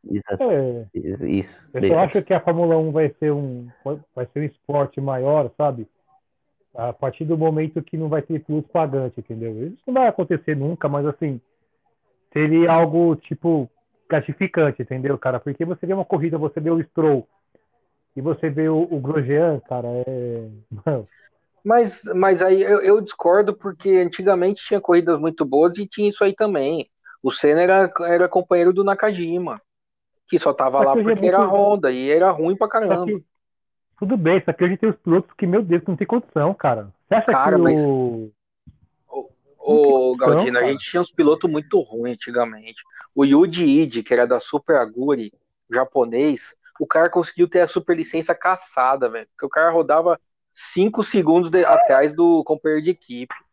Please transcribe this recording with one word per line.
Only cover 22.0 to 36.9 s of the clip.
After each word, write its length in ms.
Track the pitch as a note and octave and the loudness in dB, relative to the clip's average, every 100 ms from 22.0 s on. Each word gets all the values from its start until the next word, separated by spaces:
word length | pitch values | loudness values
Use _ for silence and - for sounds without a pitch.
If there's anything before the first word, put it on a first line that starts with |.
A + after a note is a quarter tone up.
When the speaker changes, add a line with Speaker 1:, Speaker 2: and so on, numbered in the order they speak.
| G#3 F3+ | -6 0
Speaker 3:
mas 260 | F#3+ F3 | 2 2
aí 180 | F#3 F#3+ | 4 2
eu, 180 | F#3+ G#3 | 4 2
eu 200 | F#3+ G#3+ | 4 2
discordo, 520 | G3+ - E3+ F#3+ G3+ | 0 -4 2 4 2
porque 360 | G3+ G3+ F3 G3 F#3 | -4 -10 -6 2 2
antigamente 600 | F3 - F#3+ F#3+ F3+ G#3 - | 2 -2 0 2 0 -2 -2
tinha 160 | G3+ | -4
corridas 380 | - F3 E3+ D#3 | 2 2 2 0
muito 260 | D#3+ D#3+ C#3+ | -2 -2 -2
boas 320 | C#3 E3+ F3 | 4 2 2
e 80 | G3+ | -12
tinha 240 | - G#3 | -2 -2
isso 140 | G3+ | 0
aí 100 | G3+ | -2
também. 560 | G3 G#3+ F3+ C3+ D#3+ - _ _ - | 0 -2 0 -2 -4 -8 _ _ -6
O 80 | C3+ | -6
Senna 300 | - D3 D#3 | 0 2 4
era, 300 | F3+ F#3+ F#3+ - E3+ | 4 4 2 0 0
era 200 | E3+ F3+ | 2 2
companheiro 460 | F#3 F3+ F3 F3 | 0 0 2 4
do 100 | F#3 | 2
Nakajima, 800 | G3 G3 A3 F#3 E3+ F3 E3+ A2 _ _ _ _ _ _ _ | 0 0 -2 -2 -4 -4 -6 -10 _ _ _ _ _ _ _
que 120 | - | -2
só 140 | - | 0
tava 260 | C3+ C3+ C3+ | 0 0 2
Speaker 2:
Só 40 | C#3 | 2
Speaker 3:
lá 80 | |
Speaker 2:
que 60 | A#3 | 2
hoje 80 | G#3+ | 0
é 20 | |
Speaker 3:
porque 140 | - F3+ | 0 2
era 100 | F#3 | 2
Speaker 2:
muito 120 | G3+ | 2
Speaker 3:
Honda 400 | G3+ G3+ G#3 C#3 | 2 2 2 0
e 180 | B2+ C3+ | -2 0
era 220 | D3+ F#3 | 2 2
ruim 240 | F#3 E3 F#3+ | 0 -2 -2
pra 100 | G#3+ | -2
Speaker 2:
Só 60 | |
Speaker 3:
caramba. 340 | A3+ G#3 F3+ F3+ | -2 0 -2 -2
Speaker 2:
que, 180 | G#3 _ _ _ _ _ _ _ _ | -6 _ _ _ _ _ _ _ _
tudo 180 | G3 A#3 | -4 -2
bem, 240 | D#3+ F#3 | 2 2
só 80 | - | 0
que 120 | D#3 | -2
hoje 120 | F3+ F#3+ | -2 0
tem 120 | A3 | -2
os 60 | - | -2
pilotos 360 | - E3+ - - | 0 0 0 -6
que, 80 | F#3 | -2
meu 160 | F#3+ | 0
Deus, 220 | G3 E3+ F3 | 0 -2 -2
não 80 | E3 | -6
tem 120 | G3+ | -2
condição, 440 | A#3+ - D#3+ D3+ G3 | -4 -4 -2 -2 0
cara. 360 | C#3+ A#2 G2+ | -2 -2 -6